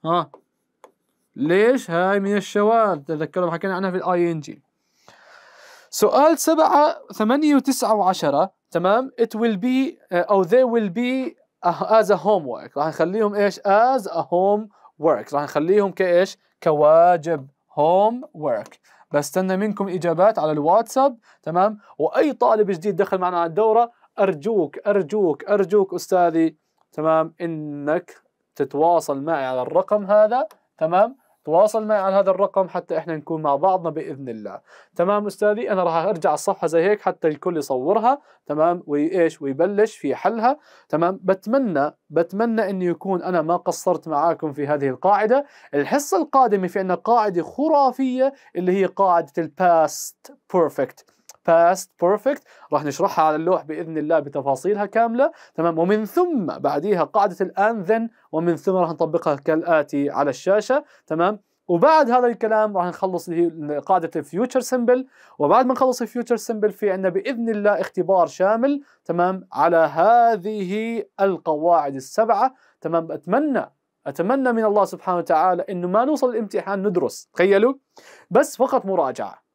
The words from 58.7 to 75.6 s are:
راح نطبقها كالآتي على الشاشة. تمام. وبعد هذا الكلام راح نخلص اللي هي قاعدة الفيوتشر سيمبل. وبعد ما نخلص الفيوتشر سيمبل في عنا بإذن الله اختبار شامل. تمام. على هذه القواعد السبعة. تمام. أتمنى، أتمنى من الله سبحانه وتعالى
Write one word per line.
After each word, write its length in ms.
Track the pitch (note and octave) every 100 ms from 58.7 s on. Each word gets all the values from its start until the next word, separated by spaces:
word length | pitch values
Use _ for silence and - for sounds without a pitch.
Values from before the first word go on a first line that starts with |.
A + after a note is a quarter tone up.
| F#3
راح 140 | E3
نطبقها 440 | D#3 D#3+ E3 -
كالآتي 760 | C#3 - D#3+ E3+ D#3+ D3 C#3+ C#3+
على 200 | - C#3+
الشاشة. 540 | C3 - G#3 G3+ C4+ D4 _ _
تمام. 340 | D#3+ F3 G#3+ _ _ -
وبعد 420 | E3+ C#4+ D#4 C4
هذا 160 | B3 B3
الكلام 500 | A3+ A3+ A3 G#3+ G3
راح 100 | F3+
نخلص 420 | E3+ F#3+ F3 E3+
اللي 460 | E3 E3+ E3 D3
هي 40 | D3
قاعدة 320 | - F#3 D#3+ E3
الفيوتشر 440 | D3 E3+ B3 B3+
سيمبل. 460 | B3 B3+ A#3 B3 C4 _ - -
وبعد 280 | D3 G#3+ B3+
ما 60 |
نخلص 300 | B3+ C4 B3
الفيوتشر 340 | A#3 A#3+ A#3+ A#3
سيمبل 340 | - A3+ G#3+
في 200 | G#3 G#3
عنا 180 | F#3 F#3+
بإذن 400 | F3+ G3 A#3+ A3+
الله 320 | G#3 G3+ G3+
اختبار 460 | F#3+ - E3 F#3+ E3
شامل. 560 | - F#3+ A3+ C4 C#4+ - _
تمام. 440 | - E3+ F3+ F#3+ -
على 240 | - D#3+ E3+
هذه 1300 | D#3 D3 F#3+ A#3+ A#3 G#3+ F3+ G#3+ F3+ G#3 A3+ A#3 - -
القواعد 760 | G3 E3+ - D3+ E3+ E3+ C#3+
السبعة. 600 | C#3 B2+ - A3+ G#3 B3+ _ _ _
تمام. 320 | D#3+ E3 E3
أتمنى، 600 | D3+ E3+ A3+ D4+ A#3 - _ _ _ -
أتمنى 460 | C#3 F3 C4+ B3+
من 120 | A3+
الله 200 | A3 G#3
سبحانه 340 | F#3 F3+ - F3
وتعالى 440 | E3+ D#3+ F3+ F3+